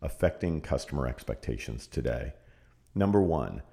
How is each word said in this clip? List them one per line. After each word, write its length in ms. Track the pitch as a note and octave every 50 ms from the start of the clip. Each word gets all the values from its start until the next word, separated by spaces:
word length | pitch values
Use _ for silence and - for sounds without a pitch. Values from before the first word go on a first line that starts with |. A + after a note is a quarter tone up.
affecting 580 | E2 D#2+ - - F#2 F2 - - F2+ F2 D#2+ D2+
customer 480 | - - - C2+ - - C#2+ C#2+ B1+ B1+
expectations 800 | B1 - - - A1+ - - B1 A1+ G#1+ - A#1 A1+ A#1+ -
today. 480 | - - - A1+ A#1+ A#1+ A#1 A1 - - - - - - _ _ _ _ _ _ _ -
Number 280 | G2+ G2 G2+ G2+ G2+
one, 400 | F#2+ E2 E2 D2 A1+ G1+ G1+ - - -